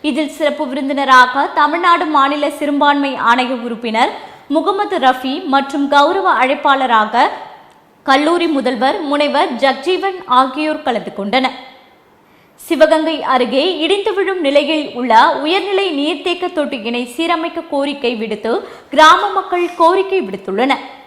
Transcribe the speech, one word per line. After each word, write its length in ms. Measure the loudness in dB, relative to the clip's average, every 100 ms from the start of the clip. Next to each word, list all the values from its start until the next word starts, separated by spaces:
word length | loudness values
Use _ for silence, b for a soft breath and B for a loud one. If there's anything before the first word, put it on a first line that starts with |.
| -2
இதில் 240 | -2 -4 -2
சிறப்பு 280 | -4 -2 -6
விருந்தினராக 720 | -4 -4 -2 6 6 6 2 -2 0
தமிழ்நாடு 460 | 0 2 2 2 2 2
மாநில 340 | 2 0 -4 -2
சிறுபான்மை 520 | -2 2 2 2 -2 0 2
ஆணைய 240 | 2 0 -4 -6
உறுப்பினர் 460 | -6 -4 0 0 -2 B B B -2
முகமது 420 | 0 -2 -2 2 2
ரஃபி 280 | 2 -4 -6 0
மற்றும் 320 | 0 0 -4 2
கௌரவ 320 | 4 4 2 0 2
அழைப்பாளராக 800 | 0 0 2 2 2 2 2 2 0 -2 -16 -20 -20 _ _ _ 2
கல்லூரி 360 | 2 4 0 0 0
முதல்வர் 420 | -2 0 -2 -2 -2
முனைவர் 420 | -2 0 0 0 0
ஜக்ஜீவன் 580 | 0 0 -2 -2 -2 -6 0 2
ஆகியோர் 440 | 2 -2 -4 -2 -2
கலந்து 260 | -4 -6 -8
கொண்டனர். 400 | -2 0 -2 -6 -20 -20 _ _ _ _ b b b _ -6
சிவகங்கை 500 | 2 4 4 0 -2 0
அருகே 300 | 0 2 0 0 -2 0
இடிந்து 260 | 0 0 -2
விழும் 220 | -2 0 0
நிலையில் 400 | 0 0 -2 -4 -6
உள்ள 180 | 4 6 6 2 0
உயர்நிலை 420 | -2 0 -2 -2 -2
நீர்த்தேக்க 540 | -4 -4 -4 -4 -4 -4
தொட்டியினை 440 | -4 -6 -6 -6 -6 -4
சீரமைக்க 500 | -2 -2 -4 -8 -6
கோரிக்கை 400 | -4 -4 -2 -2 -2
விடுத்து 320 | -6 -6 -4 -4 B B B
கிராம 380 | 4 6 6 0 -4
மக்கள் 280 | -2 -4 -4 2
கோரிக்கை 380 | 2 2 0 -2 -4
விடுத்துள்ளனர். 560 | -8 -6 -2 0 -2 -6 -20